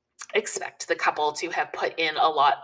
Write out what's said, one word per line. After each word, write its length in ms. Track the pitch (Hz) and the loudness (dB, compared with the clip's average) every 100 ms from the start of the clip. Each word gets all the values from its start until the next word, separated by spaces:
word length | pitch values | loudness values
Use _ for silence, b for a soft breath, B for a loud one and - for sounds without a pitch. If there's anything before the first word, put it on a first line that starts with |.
| _ - - | _ -18 -4
expect 540 | 208 226 - - - - | -2 -2 -4 -6 -8 -6
the 60 | |
couple 380 | 165 - - 151 | -2 -2 0 0
to 180 | 151 165 | -2 -4
have 220 | 156 147 | -4 -4
put 260 | - - - | -2 -4 0
in 180 | 160 151 | -2 2
a 120 | 160 | 2
lot 280 | 151 143 - | 6 4 4